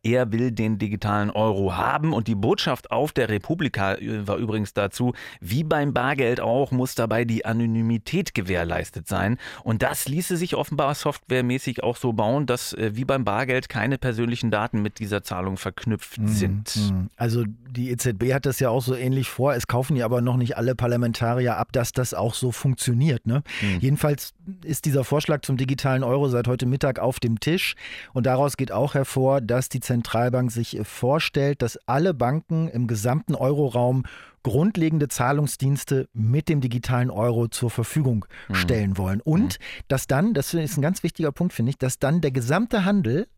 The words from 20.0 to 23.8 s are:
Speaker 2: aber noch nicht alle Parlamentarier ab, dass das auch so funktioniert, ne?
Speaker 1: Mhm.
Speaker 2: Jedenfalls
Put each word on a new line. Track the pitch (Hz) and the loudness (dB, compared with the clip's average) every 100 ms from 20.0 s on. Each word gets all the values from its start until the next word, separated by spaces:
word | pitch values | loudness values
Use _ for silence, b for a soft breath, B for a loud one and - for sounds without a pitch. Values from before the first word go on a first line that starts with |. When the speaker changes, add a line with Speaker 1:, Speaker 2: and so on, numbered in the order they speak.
Speaker 2:
aber | 117 123 | 2 2
noch | 123 123 | 2 2
nicht | 117 - | 0 0
alle | 120 | 0
Parlamentarier | 123 120 120 117 - 117 123 123 104 | 0 2 2 0 0 0 2 0 0
ab, | - | -2
dass | 131 117 | -2 0
das | - 123 | -2 -2
auch | - 110 | -2 -2
so | - 127 | -2 -2
funktioniert, | - 135 123 123 120 156 120 | 0 0 0 2 2 4 2
ne? | 110 135 - - | 0 -2 -2 -2
Speaker 1:
Mhm. | 104 | 0
Speaker 2:
Jedenfalls | 90 | 2